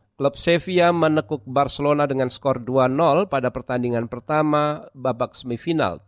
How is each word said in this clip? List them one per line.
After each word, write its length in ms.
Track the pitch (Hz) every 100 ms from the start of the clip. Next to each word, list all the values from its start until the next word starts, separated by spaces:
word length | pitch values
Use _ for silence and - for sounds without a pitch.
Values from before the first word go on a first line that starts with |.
| _ -
Klub 160 | 139 -
Sevilla 560 | - 170 185 180 170 175
menekuk 480 | 160 156 151 151
Barcelona 640 | - 131 135 - 147 147 147
dengan 240 | 135 127
skor 320 | - 139 127
dua 240 | 117 131 127
nol 400 | 135 165 147 196
pada 240 | 139 123
pertandingan 560 | 120 - 123 120 120 117
pertama 800 | 123 - 151 156 151 151 151 - 139
babak 400 | 127 117 123 -
semifinal 640 | 131 120 - 165 113 82